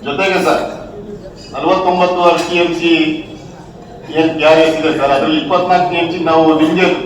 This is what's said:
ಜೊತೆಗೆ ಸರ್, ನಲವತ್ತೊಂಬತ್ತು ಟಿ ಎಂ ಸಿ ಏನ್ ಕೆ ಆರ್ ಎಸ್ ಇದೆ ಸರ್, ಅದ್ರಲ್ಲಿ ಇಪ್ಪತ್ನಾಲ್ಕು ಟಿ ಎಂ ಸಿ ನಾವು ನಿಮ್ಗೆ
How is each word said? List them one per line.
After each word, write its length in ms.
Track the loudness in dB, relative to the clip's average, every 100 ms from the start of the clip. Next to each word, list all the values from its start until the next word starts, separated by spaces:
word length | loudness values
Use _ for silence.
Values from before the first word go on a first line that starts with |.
ಜೊತೆಗೆ 360 | -6 -2 0 0 0
ಸರ್, 180 | 0 -4 -10 -14 -16 -16 -16 -16 -18 -14
ನಲವತ್ತೊಂಬತ್ತು 960 | -6 0 0 2 2 0 2 2 2 0
ಟಿ 80 | 0
ಎಂ 160 | 0
ಸಿ 200 | 0 0 2 2 -2 -8 -16 -18 -20 -20 -20 -20 -18 -6 -2
ಏನ್ 200 | 0 2
ಕೆ 60 | 4
ಆರ್ 140 | 6
ಎಸ್ 180 | 4 2
ಇದೆ 140 | -2 0
ಸರ್, 140 | 0
ಅದ್ರಲ್ಲಿ 280 | 2 2 0
ಇಪ್ಪತ್ನಾಲ್ಕು 480 | 0 0 2 2 2
ಟಿ 60 | 0
ಎಂ 160 | -2
ಸಿ 80 | -2
ನಾವು 400 | 0 4 4 4
ನಿಮ್ಗೆ 240 | 2 2 0 -2